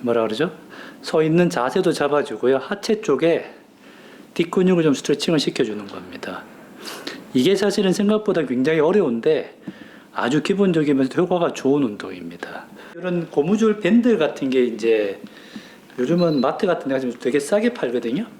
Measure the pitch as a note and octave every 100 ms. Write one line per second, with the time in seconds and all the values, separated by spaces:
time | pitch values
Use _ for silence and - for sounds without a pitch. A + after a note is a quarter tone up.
0 | A#2+ A#2 A2 A2 F3 - - - - -
1 | - D#3+ D#3 E3 F3 E3+ B2+ F#3+ F3 D3
2 | C#3+ C#3+ B2+ A2 B2 C3+ - G3+ - G#3+
3 | - C3+ E3 C#3+ - - - - - -
4 | - - - - E3 G3 F#3 F3 D#3+ C3
5 | - D3 - D#3 - - A2+ G#2 G2 F#2
6 | F2+ F2+ F#2+ F#2 - - - - - -
7 | - - - C3 B3+ F#4+ G3+ G3+ F#3+ F3
8 | G#3 G#3+ G#3+ E3+ C3 B2 C3+ D#3+ D3+ G3+
9 | D3+ A#2 D#3 C#3+ E2+ - - - - -
10 | - - A#2 D3+ - G3 G3 E3 D3 C3+
11 | C3 D3 F3+ F3+ D#3+ - C3 C#3+ B2 G2+
12 | F#2+ F2+ E2+ E2+ - - - - - F3
13 | F3+ F3 D#3+ D3 D#3 G#3+ A3 G#3 F3 A#3
14 | A#3+ G3 D3 - C3+ C3 A#2+ G#2+ A2+ A2
15 | G2+ G2 - - - - - - - -
16 | B2+ F3 E3+ C#3+ C3 - F#3+ E3 C3+ C3
17 | B2+ A#2 B2+ C#3+ C#3+ G#3 A#3+ - B2+ A#2+
18 | A#2+ D3+ A#3 -